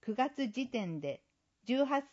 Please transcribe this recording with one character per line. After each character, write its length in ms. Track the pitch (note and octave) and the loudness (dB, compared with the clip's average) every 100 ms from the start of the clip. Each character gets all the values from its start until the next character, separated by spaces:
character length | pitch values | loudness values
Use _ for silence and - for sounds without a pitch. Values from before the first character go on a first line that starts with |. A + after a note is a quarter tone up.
九 140 | - G#3+ | -4 0
月 340 | C4+ C#4+ C4+ | 0 0 -2
時 180 | A3+ B3+ | -2 -4
点 320 | A#3 F#3+ D#3+ | -2 -2 -2
で、 240 | C#3+ C3 _ _ _ _ | -4 -6 _ _ _ _
十 220 | - B3+ C#4 | 0 2 4
八 180 | C#4+ C#4 | 2 0